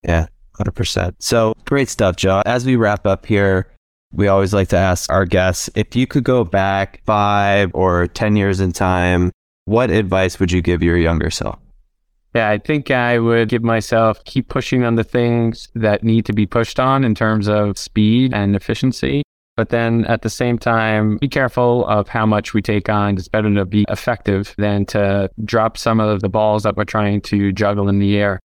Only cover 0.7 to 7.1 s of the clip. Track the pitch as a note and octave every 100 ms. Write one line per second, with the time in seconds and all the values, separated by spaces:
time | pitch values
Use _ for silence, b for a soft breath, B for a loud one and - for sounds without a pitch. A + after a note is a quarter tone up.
0.7 | - F2 - F2+ - - A#2 A2 A2 -
1.7 | C#3 C3 - G2+ F2+ F#2+ F#2+ G#2 B2 B2+
2.7 | B2 A2 G#2 G2+ F#2+ - G#2 G2 F#2+ F2+
3.7 | _ _ _ _ - G2+ G2 F#2+ G2+ F#2+
4.7 | F#2 F#2+ F#2 - F#2 F#2 F#2+ F#2 F#2 -
5.7 | - G#2 B2 B2+ D3 A#2+ B2+ F#2+ G2 G2
6.7 | G2 G2 - -